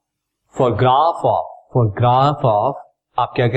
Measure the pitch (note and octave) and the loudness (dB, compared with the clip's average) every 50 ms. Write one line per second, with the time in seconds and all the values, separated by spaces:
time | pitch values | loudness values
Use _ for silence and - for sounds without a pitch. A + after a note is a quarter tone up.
0 | _ _ _ _ _ _ _ _ _ _ - - C3 A#2+ A2 A2 B2+ B2+ B2+ C#3 | _ _ _ _ _ _ _ _ _ _ -4 -2 -2 0 0 2 2 2 4 2
1 | D#3 E3+ E3 - - A#2+ G2+ E2+ E2 - - - - _ - B2+ A#2 G#2 F#2+ - | 2 0 -2 0 -2 0 0 -2 -4 -8 -14 -20 -16 _ -2 0 0 0 0 0
2 | A#2+ A#2+ B2 B2+ C3+ D3 D3 - - A#2+ G#2 G#2 A2+ C#3 C#3 - - _ _ _ | 0 2 2 2 2 0 0 0 -2 0 0 0 0 -2 -4 -8 -16 _ _ _
3 | _ _ - - A#2+ - - - B2 A#2 A#2+ | _ _ -4 -4 -4 -4 -2 -2 -2 0 0